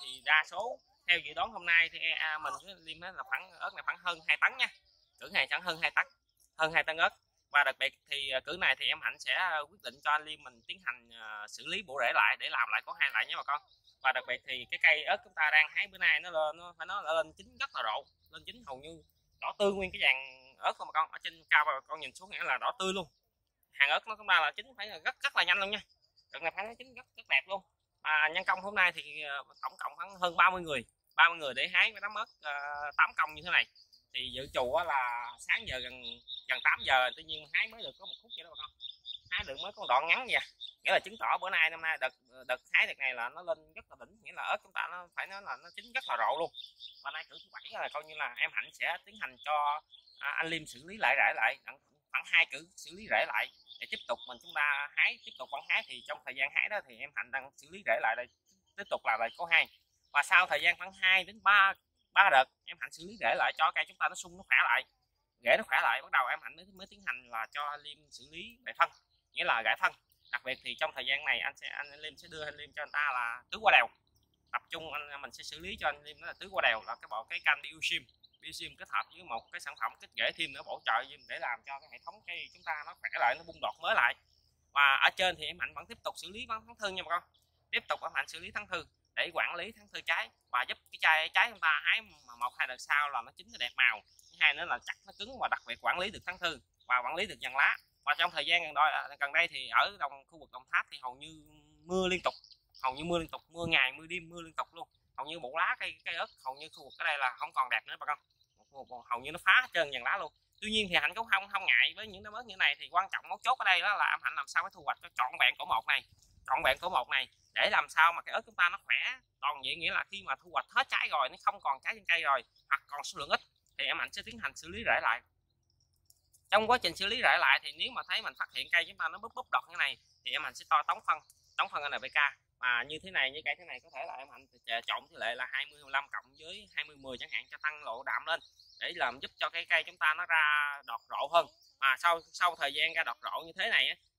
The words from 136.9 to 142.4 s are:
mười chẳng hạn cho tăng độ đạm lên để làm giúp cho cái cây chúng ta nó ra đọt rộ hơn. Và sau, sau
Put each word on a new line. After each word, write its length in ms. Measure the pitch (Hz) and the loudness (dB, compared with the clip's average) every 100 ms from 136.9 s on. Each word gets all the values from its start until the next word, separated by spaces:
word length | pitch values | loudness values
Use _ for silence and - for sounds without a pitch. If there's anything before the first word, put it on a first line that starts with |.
| 147 | -10
mười 180 | 135 123 | -12 -10
chẳng 120 | 156 | -8
hạn 140 | 110 123 | -8 -10
cho 60 | 151 | -8
tăng 220 | 151 151 143 | -8 -6 -8
độ 180 | 117 | -8
đạm 220 | 135 117 151 | -4 -4 -4
lên 140 | 160 - _ - - | -6 -6 _ -20 -10
để 120 | 123 170 | -8 -2
làm 240 | 131 127 | -4 -4
giúp 120 | 196 - | -12 -6
cho 120 | 156 | -6
cái 160 | 170 170 | -4 0
cây 180 | 165 | 0
chúng 140 | 160 175 | 0 0
ta 160 | 160 | 0
nó 120 | 156 175 | 0 2
ra 560 | 160 151 147 147 143 139 | 4 6 4 2 -4 -8
đọt 140 | 117 - | -10 -6
rộ 180 | 110 139 | -4 2
hơn. 160 | 170 143 _ _ - | 4 4 _ _ 0
Và 160 | 135 131 | 2 4
sau, 200 | 170 170 - | 4 2 -2
sau 220 | - | 0